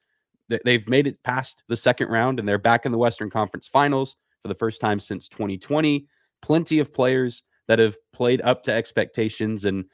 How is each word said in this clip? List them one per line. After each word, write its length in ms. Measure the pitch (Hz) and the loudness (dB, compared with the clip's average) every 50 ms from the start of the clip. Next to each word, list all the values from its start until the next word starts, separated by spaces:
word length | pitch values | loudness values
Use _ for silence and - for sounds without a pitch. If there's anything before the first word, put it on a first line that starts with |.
| _ _ _ _ _ _ _ _ _ - | _ _ _ _ _ _ _ _ _ -6
th-, 140 | 117 110 - | -6 -2 2
they've 240 | 123 123 113 101 110 | 2 2 2 2 2
made 180 | 127 139 143 | 2 2 2
it 160 | 139 - - | 2 -4 -6
past 400 | _ - 123 131 135 - - - _ - | _ -4 -4 -4 -6 -8 -14 -18 _ -6
the 80 | 117 | -6
second 320 | - - 156 151 - 127 - | 0 2 2 2 2 -2 -2
round, 300 | 113 113 117 131 131 120 | 0 0 0 0 0 -2
and 100 | 104 104 | 0 0
they're 100 | 101 101 | 0 2
back 280 | 101 113 117 117 - | 4 2 2 2 2
in 60 | 135 | -2
the 60 | 117 113 | 0 2
Western 320 | 120 117 - - 107 101 | 2 0 0 -2 -8 -4
Conference 380 | - 110 107 101 - 135 - - | -2 -2 -2 -2 -6 -12 -14 0
Finals 480 | - 139 143 143 143 135 135 - - _ _ _ _ _ | 2 2 4 4 2 -2 -4 -6 -10 _ _ _ _ _
for 60 | _ 101 | _ -10
the 60 | 95 | -6
first 260 | - 117 113 104 - | -4 -4 -6 -4 -2
time 200 | - 107 104 98 | -2 -2 -2 -2
since 280 | - - 101 90 - - | -4 -8 -10 -10 -10 -16
twenty 300 | - - 107 101 98 92 | -10 -8 -6 -6 -6 -8
twenty. 480 | - - 143 151 160 151 147 139 143 _ _ _ _ _ _ _ | -6 -4 -2 0 2 0 0 -2 -4 _ _ _ _ _ _ _
Plenty 360 | - - 151 165 165 - 156 156 | -4 0 0 0 0 0 0 0
of 160 | 143 - - | 0 -2 -2
players 480 | - 127 127 131 131 127 123 120 - _ _ _ _ _ | 0 0 2 2 0 -2 -2 -6 -10 _ _ _ _ _
that 120 | - 113 113 | 2 4 4
have 180 | 113 107 101 - _ _ | 4 2 2 -4 _ _
played 280 | _ - 123 120 127 123 | _ -2 0 0 2 2
up 200 | - 120 123 - - | 2 0 0 0 -2
to 80 | 135 | -2
expectations 920 | 107 117 113 - - 113 98 - - - 110 110 - - 110 110 110 104 101 | -2 -2 -4 -2 -2 -2 -2 -2 -2 -4 -4 -4 -2 -4 -4 -4 -4 -2 -4
and 200 | 101 95 98 95 - | -2 -2 -4 -6 -10